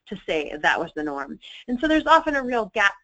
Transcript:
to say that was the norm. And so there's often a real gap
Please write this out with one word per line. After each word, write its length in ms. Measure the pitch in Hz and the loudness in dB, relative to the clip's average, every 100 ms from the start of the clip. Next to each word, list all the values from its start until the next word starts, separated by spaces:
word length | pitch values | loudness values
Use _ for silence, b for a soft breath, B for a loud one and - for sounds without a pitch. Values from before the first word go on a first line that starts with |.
| - | -14
to 100 | 190 - | -10 -4
say 320 | 160 - 151 | -4 -4 -2
that 200 | 165 120 | 0 2
was 120 | 165 151 | -2 -6
the 80 | |
norm. 340 | 151 139 139 - B B - | -6 -6 -10 -14 B B -8
And 120 | 247 | -2
so 80 | 311 | 2
there's 200 | 311 302 | 2 6
often 280 | 320 311 285 | 4 4 -2
a 60 | |
real 300 | 247 240 202 | -2 -4 -2
gap 220 | 226 202 - | 0 0 -2